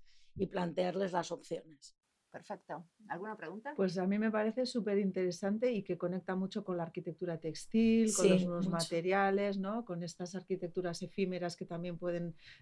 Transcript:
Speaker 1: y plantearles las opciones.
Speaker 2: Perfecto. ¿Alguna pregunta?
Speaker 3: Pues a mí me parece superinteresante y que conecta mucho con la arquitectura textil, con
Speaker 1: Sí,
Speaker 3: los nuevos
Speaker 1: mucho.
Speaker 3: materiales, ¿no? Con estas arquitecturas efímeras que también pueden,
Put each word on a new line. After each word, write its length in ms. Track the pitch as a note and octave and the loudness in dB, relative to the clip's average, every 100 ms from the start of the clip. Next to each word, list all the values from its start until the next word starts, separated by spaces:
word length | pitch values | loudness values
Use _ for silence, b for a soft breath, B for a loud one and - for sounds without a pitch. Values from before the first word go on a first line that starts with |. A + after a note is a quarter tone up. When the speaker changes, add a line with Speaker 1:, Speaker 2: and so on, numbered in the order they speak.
| - - - - | -20 -20 -18 -4
Speaker 1:
y 100 | F#3+ | -2
plantearles 640 | F#3+ F3 E3+ F3+ F3+ G3 | 0 -2 2 0 2 0
las 200 | F3 E3 | 0 -2
opciones. 640 | D#3+ - E3+ D#3+ C#3+ - - _ _ _ | -6 -6 -10 -10 -20 -20 -20 _ _ _
Speaker 2:
Perfecto. 540 | - - G3 - D#3 E3+ _ G#3+ | -18 -12 -12 -10 -12 -12 _ -10
¿Alguna 300 | E3 G#3+ G#3 | -8 -6 -8
pregunta? 360 | D#3+ G3+ C#4 D4 | -10 -10 -8 0
Speaker 3:
Pues 200 | F#3+ F3 | 0 2
a 80 | F#3 | 0
mí 140 | G#3 | 2
me 100 | A3 | 2
parece 360 | G#3+ G#3+ A#3 B3 | 2 0 0 0
superinteresante 1080 | A#3+ G3+ G3+ G3 F#3 F3+ F3 G3 G#3+ B3 | 0 2 2 2 2 0 0 -2 2 2
y 120 | A3 | 0
que 140 | F#3+ F3 | -2 -2
conecta 380 | F3 F#3 F#3 F#3 | -2 -2 -2 -2
mucho 300 | F#3+ - F#3+ | -2 -4 -4
con 100 | F3 | -4
la 80 | |
arquitectura 560 | E3 F3+ F3 D#3+ F3 D#3+ | -4 -6 -8 -6 -6 -4
textil, 720 | D#3+ D#3 - A3+ A3+ A3+ A3 | -6 -8 0 4 6 6 4
con 120 | G3+ G3 | 6 6
Speaker 1:
Sí, 40 | |
Speaker 3:
los 140 | F3+ F3+ | 6 4
nuevos 200 | F3 F3+ | 0 0
Speaker 1:
mucho. 100 | E3 | 0
Speaker 3:
materiales, 840 | E3 E3+ F3+ G3 G3 G3 G3+ G3 | 0 0 2 4 4 4 2 0
¿no? 280 | F#3+ A3+ A#3 | -2 -4 -4
Con 180 | E3+ | -6
estas 320 | E3+ - F3 F#3 | -6 -6 -8 -8
arquitecturas 640 | - F#3 E3+ F#3 F3 E3+ | -4 -4 -2 -2 -2 -4
efímeras 540 | F3 - F#3 F3+ F3 E3+ | -6 -2 0 0 -4 -4
que 100 | F#3 | -8
también 320 | E3+ F3 E3+ | -6 -6 -4
pueden, 380 | F3 F3 F3 - B B | -2 -2 -4 -8 B B